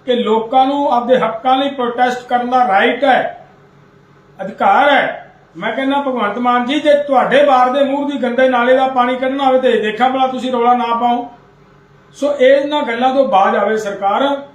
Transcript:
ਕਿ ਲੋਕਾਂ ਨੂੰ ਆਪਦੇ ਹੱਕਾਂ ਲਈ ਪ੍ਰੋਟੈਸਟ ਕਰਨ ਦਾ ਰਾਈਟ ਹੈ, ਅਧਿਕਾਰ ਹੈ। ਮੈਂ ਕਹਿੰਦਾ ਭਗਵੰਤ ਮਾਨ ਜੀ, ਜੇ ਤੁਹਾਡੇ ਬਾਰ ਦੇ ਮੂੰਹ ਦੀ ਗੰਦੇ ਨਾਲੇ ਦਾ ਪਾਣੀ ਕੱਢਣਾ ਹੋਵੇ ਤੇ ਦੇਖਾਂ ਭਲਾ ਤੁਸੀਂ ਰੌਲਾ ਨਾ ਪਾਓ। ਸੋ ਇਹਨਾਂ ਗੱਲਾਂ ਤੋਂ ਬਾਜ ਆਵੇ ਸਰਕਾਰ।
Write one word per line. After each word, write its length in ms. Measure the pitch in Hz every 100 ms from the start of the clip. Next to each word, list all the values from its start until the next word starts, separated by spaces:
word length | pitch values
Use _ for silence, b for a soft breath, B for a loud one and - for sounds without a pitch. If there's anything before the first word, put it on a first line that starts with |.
| -
ਕਿ 100 | 233
ਲੋਕਾਂ 500 | 208 226 226 262 269
ਨੂੰ 260 | 285 285
ਆਪਦੇ 240 | 240 233 254
ਹੱਕਾਂ 400 | 226 - 254 262
ਲਈ 120 | 277
ਪ੍ਰੋਟੈਸਟ 580 | 269 240 240 247 240 -
ਕਰਨ 220 | 247 240
ਦਾ 180 | 254 247
ਰਾਈਟ 360 | 196 240 240
ਹੈ, 440 | 277 240 - - - - - _ _ _ _ _ _ -
ਅਧਿਕਾਰ 500 | 190 - 208 226 285
ਹੈ। 400 | 262 - - - - _ 160
ਮੈਂ 140 | 208
ਕਹਿੰਦਾ 300 | 254 269 285
ਭਗਵੰਤ 360 | 285 247 208 208
ਮਾਨ 280 | 247 247 240
ਜੀ, 140 | 294
ਜੇ 240 | 302 285
ਤੁਹਾਡੇ 400 | 285 262 - 254
ਬਾਰ 260 | 285 254 247
ਦੇ 140 | 277
ਮੂੰਹ 280 | 262 285 285
ਦੀ 60 | 277
ਗੰਦੇ 320 | 240 240 262
ਨਾਲੇ 240 | 247 240
ਦਾ 140 | 262 262
ਪਾਣੀ 280 | 254 247 254
ਕੱਢਣਾ 300 | 262 277 269
ਹੋਵੇ 140 | 262
ਤੇ 220 | 254 214
ਦੇਖਾਂ 280 | 214 214 254
ਭਲਾ 180 | 262 262
ਤੁਸੀਂ 240 | 254 247
ਰੌਲਾ 220 | 240 240
ਨਾ 120 | 247 233
ਪਾਓ। 440 | 233 240 240 - - _ _ _ _ _ _ _
ਸੋ 220 | - 285 285
ਇਹਨਾਂ 480 | 262 277 294 294
ਗੱਲਾਂ 320 | 240 233 262 269
ਤੋਂ 120 | 220
ਬਾਜ 280 | 196 202 226
ਆਵੇ 220 | 202 220
ਸਰਕਾਰ। 640 | 202 196 196 214 277 277 -